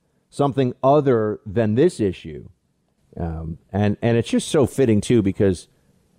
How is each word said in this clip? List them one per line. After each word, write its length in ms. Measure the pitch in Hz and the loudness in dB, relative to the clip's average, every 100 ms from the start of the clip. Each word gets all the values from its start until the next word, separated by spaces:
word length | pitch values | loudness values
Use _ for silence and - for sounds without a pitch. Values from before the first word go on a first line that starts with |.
| _ _ _ | _ _ _
something 460 | - 143 135 123 - | -2 -2 0 -2 0
other 560 | 131 151 135 117 107 101 | 2 4 4 2 0 -4
than 300 | 104 101 110 | -6 -2 0
this 260 | 110 175 - | 2 2 2
issue. 500 | 101 - 82 69 - _ _ _ _ _ _ - | -4 -4 -12 -16 -18 _ _ _ _ _ _ -10
Um, 380 | 85 80 80 82 _ | -8 -8 -10 -14 _
and, 240 | 95 104 - | -2 -2 0
and 120 | 117 117 | 0 0
it's 140 | - | 0
just 200 | 247 - | -4 0
so 180 | 160 113 | 0 0
fitting, 340 | - 123 104 | 0 2 2
too, 220 | - 117 | 2 2
because, 440 | 98 - 101 87 - _ _ _ _ | 2 0 0 0 -8 _ _ _ _